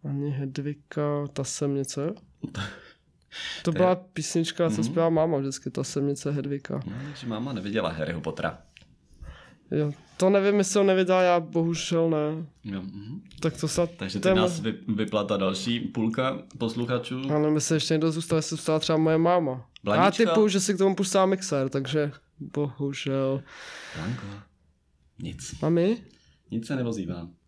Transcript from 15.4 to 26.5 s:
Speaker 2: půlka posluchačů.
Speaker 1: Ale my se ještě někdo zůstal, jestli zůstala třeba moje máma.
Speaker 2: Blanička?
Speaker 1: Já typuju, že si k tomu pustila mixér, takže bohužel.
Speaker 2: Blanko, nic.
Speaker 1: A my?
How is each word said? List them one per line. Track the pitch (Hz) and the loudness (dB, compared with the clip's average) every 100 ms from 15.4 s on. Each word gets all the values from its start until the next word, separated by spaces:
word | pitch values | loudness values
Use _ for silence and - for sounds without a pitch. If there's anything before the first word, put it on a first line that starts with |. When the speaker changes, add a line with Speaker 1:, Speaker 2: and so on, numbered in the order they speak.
| 95 95 - 117 | 0 0 -2 -2
Speaker 2:
půlka | 113 - 113 113 131 139 - - | -2 -2 0 0 -2 -2 -10 -4
posluchačů. | 117 113 120 123 123 131 135 | -4 -2 -2 -2 -2 -6 -2
Speaker 1:
Ale | 151 151 | 2 4
my | 151 | 2
se | 147 160 | 2 0
ještě | - | 2
někdo | 160 160 | 2 2
zůstal, | 160 165 165 | -2 0 0
jestli | 156 160 | 0 -6
zůstala | - 156 | 0 0
třeba | 156 160 | 2 2
moje | 160 160 | 4 4
máma. | 170 180 156 127 117 - | 6 4 2 -4 -10 -10
Speaker 2:
Blanička? | 104 107 185 196 | 0 4 4 6
Speaker 1:
Já | 226 | 4
typuju, | 165 214 | 6 4
že | 190 | 4
si | 190 | 0
k | 190 | 2
tomu | 196 190 | 2 2
pustila | 190 196 190 | 2 4 4
mixér, | 185 185 143 135 | 2 0 0 0
takže | 139 135 151 147 - _ _ | -2 -2 0 0 -4 _ _
bohužel. | 139 - 147 - 143 139 - 135 135 135 135 - - - - 82 | -8 -2 -2 -2 -4 -4 -2 0 0 0 -4 -16 -16 -16 -14 -8
Speaker 2:
Blanko, | 82 123 101 101 - _ _ _ _ _ _ _ | -6 -6 -8 -14 -18 _ _ _ _ _ _ _
nic. | 85 85 - - | -12 -10 -12 -6
Speaker 1:
A | 151 | 0
my? | 170 180 233 - - _ _ _ | 2 2 0 -4 -20 _ _ _